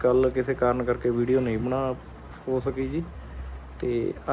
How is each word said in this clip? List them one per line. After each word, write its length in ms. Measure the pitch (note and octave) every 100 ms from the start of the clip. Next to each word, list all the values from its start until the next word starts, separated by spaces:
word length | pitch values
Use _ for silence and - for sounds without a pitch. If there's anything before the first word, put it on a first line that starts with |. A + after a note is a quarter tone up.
ਕੱਲ੍ਹ 300 | B2 B2+ C3
ਕਿਸੇ 240 | B2+ B2
ਕਾਰਨ 300 | C3 B2 B2
ਕਰਕੇ 260 | B2 A#2+ B2
ਵੀਡੀਓ 300 | A#2+ A#2+ C3
ਨਹੀਂ 180 | B2+ A2
ਬਣਾ 360 | B2 C3 C3+ B2+ - - - - -
ਹੋ 120 | C3
ਸਕੀ 280 | C3 C3 C3+
ਜੀ। 140 | D3+ E3+ - - - - - - -
ਤੇ 340 | B2 A#2+ - - -